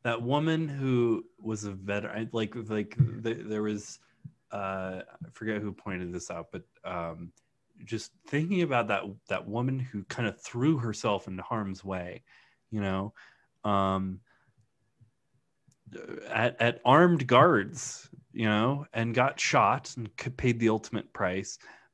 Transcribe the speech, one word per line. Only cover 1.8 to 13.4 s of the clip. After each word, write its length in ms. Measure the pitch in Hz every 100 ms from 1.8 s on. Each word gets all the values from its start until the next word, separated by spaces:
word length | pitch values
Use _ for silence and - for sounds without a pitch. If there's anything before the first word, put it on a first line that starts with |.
| 95 101 104 107 113
like, 220 | 117 110 120 107
like, 280 | 107 104 -
the, 360 | 113 113 113
there 280 | 113 104 107
was, 360 | 107 104 101 - _ _ - - _
uh, 480 | 104 98 95 92 92 - -
I 60 | -
forget 300 | - 110 107
who 100 | 104
pointed 400 | - - 92 90
this 180 | 87 -
out, 180 | 85 82
but, 100 | 92 - _
um, 480 | 87 90 85 82 85 - _ _ _ _
just 260 | 113 110 - _ -
thinking 360 | 143 165 190
about 260 | 165 123 110
that, 160 | 98 95 98 -
that 180 | 92 92
woman 300 | 110 127 135
who 240 | 127 104
kind 240 | 95 - 113
of 120 | -
threw 380 | - 120 139 156
herself 500 | 117 107 117 101 -
into 160 | 92
harm's 400 | - 110 98 92
way, 380 | 98 92 87 - - - _ _ _
you 80 | 107
know, 320 | 98 95 101 - - _